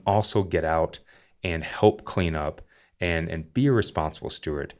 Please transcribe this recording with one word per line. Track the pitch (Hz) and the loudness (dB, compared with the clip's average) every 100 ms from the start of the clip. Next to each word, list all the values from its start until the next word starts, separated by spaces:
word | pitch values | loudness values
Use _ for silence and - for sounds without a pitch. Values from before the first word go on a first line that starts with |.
| - | 2
also | 104 - 104 | 2 2 0
get | 92 85 80 | 2 0 2
out | 80 80 - - - _ _ | 2 0 -4 -20 -20 _ _
and | 90 82 | -4 -4
help | 78 - 107 - - | -6 4 4 4 -4
clean | - 87 78 | -2 0 0
up | 76 - - _ _ _ | -4 -6 -16 _ _ _
and, | 87 82 82 | -2 -2 -2
and | 82 - | -6 -6
be | 120 139 | 0 2
a | |
responsible | 117 - - 78 - - | 2 0 -2 -4 -6 -8
steward. | - 80 73 - | -6 -6 -6 -6